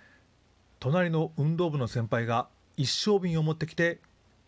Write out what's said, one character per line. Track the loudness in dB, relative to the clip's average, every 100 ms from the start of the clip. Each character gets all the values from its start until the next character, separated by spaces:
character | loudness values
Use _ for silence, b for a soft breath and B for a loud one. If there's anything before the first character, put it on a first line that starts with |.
| B B B _ _ _ _ -8
隣 | 0 2 2
の | 0 -2 0
運 | 0 2
動 | 0
部 | 0
の | -2
先 | -2 -2
輩 | 0 0
が | 0 -2 _ _ -4
一 | -2 0 2
升 | 2
瓶 | 2 0
を |
持 | 0
っ | -2
て | -4
き | 0
て、 | -2 -2 _ _ _ _